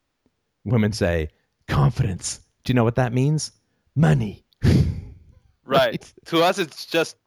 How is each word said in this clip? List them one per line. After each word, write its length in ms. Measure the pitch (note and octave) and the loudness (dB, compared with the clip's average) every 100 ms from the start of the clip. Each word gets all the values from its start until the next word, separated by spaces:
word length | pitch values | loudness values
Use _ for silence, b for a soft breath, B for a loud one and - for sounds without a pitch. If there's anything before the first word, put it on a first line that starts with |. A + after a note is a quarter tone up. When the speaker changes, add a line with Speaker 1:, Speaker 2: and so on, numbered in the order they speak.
| _ _ _ _ _ _ | _ _ _ _ _ _
Speaker 1:
Women 280 | G#2 A#2 G#2 | -2 0 0
say, 340 | G2 F#2 E2+ D#2 _ _ _ - | 0 -2 0 -4 _ _ _ -4
"Confidence." 720 | - C#3+ - G#2 F#2 - - _ _ | 0 0 0 -4 -6 -10 -12 _ _
Do 60 | - | -2
you 40 | |
know 100 | B2 | 0
what 100 | A2+ | 2
that 180 | A#2+ B2 | 0 -2
means? 400 | B2 C#3 D#3 - _ _ _ _ | 0 0 -2 -4 _ _ _ _
Money. 500 | - D#3+ D3 A2 - _ _ | 0 2 2 -2 -10 _ _
<laughs> 100 | B B B B B B B B B _ | B B B B B B B B B _
Speaker 2:
Right. 260 | - C3+ B2 | -2 2 2
Speaker 1:
Right? 200 | E3+ - _ - | -2 -10 _ -4
Speaker 2:
To 160 | E3 | 2
us, 160 | E3+ G3 | 2 0
it's 280 | D#3+ - - | -4 -8 -4
just, 300 | E3 D#3 - | -2 -2 -6